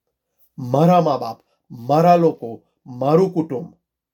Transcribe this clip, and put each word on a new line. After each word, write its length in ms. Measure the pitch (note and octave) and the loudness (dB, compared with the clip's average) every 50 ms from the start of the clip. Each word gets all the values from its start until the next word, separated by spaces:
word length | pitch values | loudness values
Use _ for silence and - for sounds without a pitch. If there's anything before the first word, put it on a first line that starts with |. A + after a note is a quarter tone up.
| _ _ _ _ _ _ _ _ _ _ _ - | _ _ _ _ _ _ _ _ _ _ _ -14
મારા 440 | C3 A#2+ B2+ C#3 D#3+ E3+ F3+ F3 | -6 -2 0 2 4 4 4 4
મા 160 | E3+ D#3 C3+ B2 | 2 0 -2 -4
બાપ, 240 | B2 A2+ A2+ - _ _ _ _ _ _ | -6 -10 -12 -14 _ _ _ _ _ _
મારા 440 | - B2 A#2 A#2+ C#3+ D#3 E3 F3 F3 | -20 -14 -4 -2 0 2 4 4 4
લોકો, 480 | F3 E3 D#3+ D#3 - - A#2 A2+ F#2+ _ _ _ _ _ | 4 4 0 0 -2 -8 -14 -16 -16 _ _ _ _ _
મારું 480 | - B2+ B2 C3 C#3 D3+ E3+ F#3+ F#3 F3+ | -20 -12 -6 -2 0 2 2 2 0 -2
કુટુંબ, 400 | F3 D#3 - C#3 G#2+ F2 - - _ _ _ _ _ _ _ | -4 -6 -6 -8 -10 -10 -14 -18 _ _ _ _ _ _ _